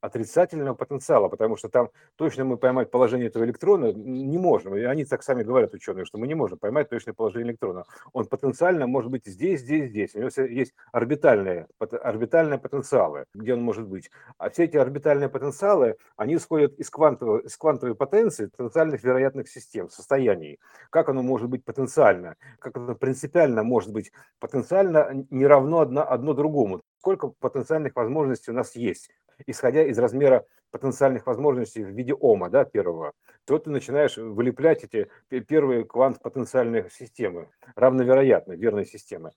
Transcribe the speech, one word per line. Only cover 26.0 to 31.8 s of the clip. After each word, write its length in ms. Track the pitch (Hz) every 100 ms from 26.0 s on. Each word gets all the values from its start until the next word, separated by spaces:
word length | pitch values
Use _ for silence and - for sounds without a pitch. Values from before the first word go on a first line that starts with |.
| -
одно 220 | 123 135
другому? 480 | 135 151 147 107 92 _ _
Сколько 300 | - 190 139 -
потенциальных 560 | 127 135 120 160 143 -
возможностей 560 | 113 143 139 120 -
у 20 | 120
нас 200 | - 117
есть, 340 | 117 87 - _ _ _ -
исходя 360 | 120 127 139
из 160 | 156 113
размера 460 | 120 123 139 127 - _ _
потенциальных 560 | - 135 123 139 123 -
возможностей 560 | 113 147 127 113 113